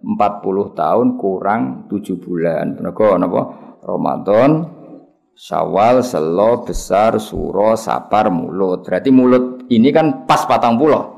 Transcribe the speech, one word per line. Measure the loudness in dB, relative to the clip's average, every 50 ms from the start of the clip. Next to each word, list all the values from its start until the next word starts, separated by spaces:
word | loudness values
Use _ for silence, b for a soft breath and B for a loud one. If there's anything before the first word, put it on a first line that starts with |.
Empat | -6 -6 0 0 0 0 0 -4
puluh | -4 -2 -2 -2 -2 -4 -4
tahun | -2 0 2 2 2 2 2 0
kurang | 0 -4 -4 -4 -2 -2 -2 -2 0 -2 -4 -6 -10 -10
tujuh | -8 -8 -8 -6 -6 -8 -8
bulan. | -6 -8 -6 -2 -2 -2 -2 -2 -4 -6 -6 -6
Mergo | -8 -10 -2 0 2 2 4
napa? | 2 0 0 -2 -2 -4 B B B B B B B -10
Ramadan, | -8 -6 -4 -2 -4 -4 -4 -2 2 2 4 4 4 2 0 -2 -8 -12 -20 -20 -20 -20 -20 -20 _ _ _ _ _ _ _
Syawal, | -12 -8 -4 -4 -4 -2 2 2 4 4 4 2
Selo, | 2 0 -2 -2 -2 0 0 2 2 2 2 0 -2
Besar, | -8 -8 -8 -4 -2 0 2 2 2 0 -2
Suro, | -6 -6 -8 -8 -8 -4 -2 0 2 2 0 0
Sapar, | -2 -4 -4 -4 -4 0 0 2 2 2 0
Mulud. | -2 -4 -6 -4 -2 -2 -2 -2 -4
Berarti | -4 -4 -4 -2 2 4 4
Mulud | 4 6 6 4 4 2 -2 -8 -12 -4 0
ini | 2 4 4 4 4
kan | 2 2 2 -2 -4 0
pas | 0 0 0
patang | 2 0 0 2 2 2 2
puluh. | 2 4 2 2 2 0 -6 -12